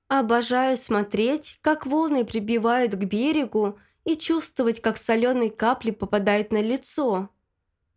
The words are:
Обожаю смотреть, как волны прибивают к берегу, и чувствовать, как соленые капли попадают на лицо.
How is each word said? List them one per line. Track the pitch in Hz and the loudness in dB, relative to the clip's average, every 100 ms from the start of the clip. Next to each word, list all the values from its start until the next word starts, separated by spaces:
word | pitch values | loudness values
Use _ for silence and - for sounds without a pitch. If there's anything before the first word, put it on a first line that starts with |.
| _ | _
Обожаю | 269 220 240 233 247 262 247 | 0 4 2 2 0 2 0
смотреть, | - 208 208 202 233 311 - - | 0 -2 0 0 0 0 -6 -4
как | 302 302 262 | 0 0 0
волны | 302 320 277 233 | 0 2 0 0
прибивают | 226 208 233 226 247 240 | -4 -2 0 2 2 0
к | 190 | -2
берегу, | 196 208 277 311 247 226 208 208 _ _ | -2 0 0 0 0 0 -2 -4 _ _
и | 330 311 | -4 -4
чувствовать, | - 330 - - 233 226 | 0 -2 -2 -2 0 0
как | 226 214 | -2 -4
соленые | - 226 240 254 226 | 0 2 2 2 0
капли | 220 220 262 226 | 0 0 0 -4
попадают | 214 190 208 196 208 208 | -4 -2 0 2 0 0
на | 214 | 0
лицо. | 220 262 - - 262 190 196 _ _ _ _ _ _ | 0 -2 -4 -2 0 0 -4 _ _ _ _ _ _